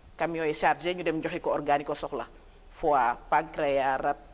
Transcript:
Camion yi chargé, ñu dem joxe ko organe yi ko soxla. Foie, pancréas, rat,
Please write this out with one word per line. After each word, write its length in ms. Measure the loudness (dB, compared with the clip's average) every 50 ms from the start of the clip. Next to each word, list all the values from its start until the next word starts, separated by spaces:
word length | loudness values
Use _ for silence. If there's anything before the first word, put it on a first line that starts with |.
| -20 -20 -6
Camion 260 | -4 -4 -2 -2 -2 -2
yi 80 | -2 0
chargé, 400 | 2 2 2 2 2 0 -4 -4
ñu 80 | -2 -2
dem 160 | -2 -2 0 -2
joxe 160 | -4 -6 -4
ko 80 | -2 -2
organe 300 | -2 0 2 2 2 2
yi 40 | 2
ko 100 | -2 -4
soxla. 320 | -6 -6 -6 -6 -8 -8 -10 -14 -20 -20 -20 -20 -20 -20 -18
Foie, 460 | -8 -2 2 2 4 4 4 2 0 -2 -2 0
pancréas, 680 | 2 2 2 0 -4 -2 0 2 2 2 2 2 0
rat, 200 | 0 0 -2 -4 -4 -10 -20